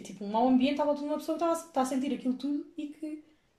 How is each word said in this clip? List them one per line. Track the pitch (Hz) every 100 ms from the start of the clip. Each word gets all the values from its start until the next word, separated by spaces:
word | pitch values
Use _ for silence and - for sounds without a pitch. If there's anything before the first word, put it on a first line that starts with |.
tipo, | - 196
um | 202
mau | 220 254
ambiente | 254 262 294
à |
volta | 294 285
de | 294
uma | 302
pessoa | - 320
que |
tá | 339
a, | 330
tá | - 262
a |
sentir | 254 269 262
aquilo | 240 254
tudo | 254 285 294 - -
e | 294
que, | - 311 311 - _ _